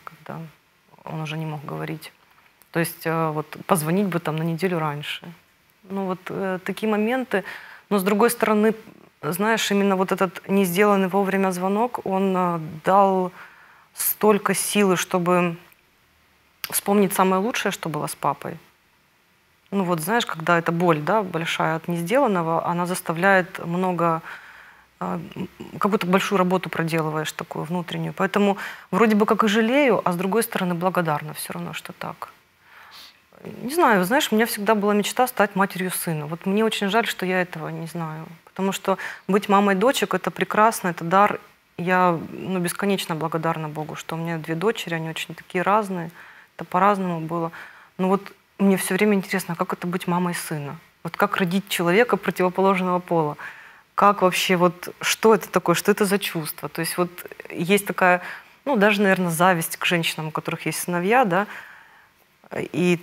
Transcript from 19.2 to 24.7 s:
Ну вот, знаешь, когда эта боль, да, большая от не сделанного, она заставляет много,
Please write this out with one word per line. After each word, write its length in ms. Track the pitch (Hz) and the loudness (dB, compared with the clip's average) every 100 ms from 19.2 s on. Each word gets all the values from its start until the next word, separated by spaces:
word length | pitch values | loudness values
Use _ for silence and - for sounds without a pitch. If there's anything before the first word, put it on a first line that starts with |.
| _ _ _ _ _ | _ _ _ _ _
Ну 120 | 202 | -2
вот, 160 | 180 175 | 0 0
знаешь, 240 | 160 233 226 | 0 -2 -2
когда 320 | 160 160 170 | -2 2 2
эта 140 | 170 | 2
боль, 280 | 170 175 156 | 2 2 2
да, 220 | 151 220 | 2 0
большая 540 | 190 165 165 - 160 160 | 0 -4 -4 -2 0 0
от 120 | - | -2
не 80 | 170 | -4
сделанного, 680 | 170 254 254 185 160 165 - | 0 2 2 2 0 0 0
она 200 | 175 175 | -2 -2
заставляет 720 | 185 - 160 196 190 180 - 170 | -4 -4 0 4 4 2 -6 -4
много, 560 | 175 185 175 170 160 - - - - - | -2 0 0 0 0 -6 -18 -20 -20 -20